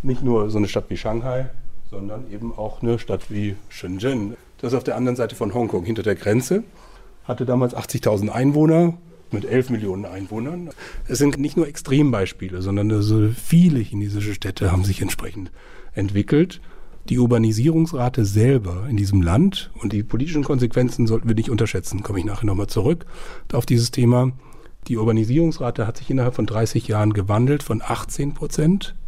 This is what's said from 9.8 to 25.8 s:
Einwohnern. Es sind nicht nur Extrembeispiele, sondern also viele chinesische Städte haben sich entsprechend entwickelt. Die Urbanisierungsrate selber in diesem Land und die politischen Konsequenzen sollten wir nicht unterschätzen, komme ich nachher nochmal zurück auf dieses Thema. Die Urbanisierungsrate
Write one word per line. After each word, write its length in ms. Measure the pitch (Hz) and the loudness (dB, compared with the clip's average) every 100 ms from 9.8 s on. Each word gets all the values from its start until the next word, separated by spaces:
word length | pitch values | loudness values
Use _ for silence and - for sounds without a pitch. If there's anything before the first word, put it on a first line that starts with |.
| 104 95 101 | -2 -4 -8
Einwohnern. 640 | 92 95 107 127 175 170 - - - - | -10 -8 -8 -6 -8 -12 -16 -14 -10 -6
Es 80 | 123 | 2
sind 200 | 143 139 | 2 2
nicht 200 | 143 175 | -2 0
nur 100 | 156 | -2
Extrembeispiele, 920 | - - 135 143 110 92 - 92 90 | -4 0 4 4 2 -2 -6 -10 -6
sondern 280 | 95 101 104 | -2 0 2
also 420 | 107 104 107 107 117 | 2 4 4 4 0
viele 440 | - 165 180 135 | 4 6 6 4
chinesische 540 | 104 101 104 104 104 | -2 -4 -4 -4 -4
Städte 380 | 98 98 98 95 | -4 -6 -2 0
haben 140 | 90 98 | 2 0
sich 160 | 95 | -2
entsprechend 500 | 107 - - - 92 - - - - | -4 -4 -6 -10 -12 -14 -18 -16 -10
entwickelt. 680 | - 98 98 101 143 180 - - - - - - | -4 -2 0 2 2 2 -2 -14 -14 -14 -12 -2
Die 100 | 123 | 2
Urbanisierungsrate 1040 | 120 120 113 107 143 160 160 139 120 - | 4 4 4 4 2 4 2 0 -2 2
selber 640 | 101 104 120 135 95 90 120 | 2 4 4 4 0 -6 -2
in 60 | 107 | 0
diesem 260 | 98 101 | 4 4
Land 500 | 85 98 196 - - - | 4 4 4 0 -10 -8
und 100 | 107 | -4
die 120 | 104 | -4
politischen 420 | - 117 147 151 139 | -2 -2 0 -2 0
Konsequenzen 600 | 135 120 127 123 - 113 | 2 2 2 0 2 2
sollten 220 | 110 113 | 2 2
wir 80 | 110 | 0
nicht 140 | 110 | 0
unterschätzen, 520 | 113 110 98 - 101 | 0 0 -2 -4 -6
komme 180 | 98 98 | -4 -4
ich 60 | 85 | -2
nachher 200 | 95 120 | -2 0
nochmal 220 | 92 101 | 0 0
zurück 380 | - 117 165 - - - - - | 0 2 0 -4 -12 -10 -10 -4
auf 140 | - - | -2 2
dieses 260 | 120 117 | 2 2
Thema. 400 | - 120 123 131 131 - - - - - | 2 4 6 2 -2 -16 -18 -18 -14 -6
Die 80 | 117 | 0
Urbanisierungsrate 880 | 113 113 110 139 170 156 123 117 | 2 2 2 4 2 0 -4 -2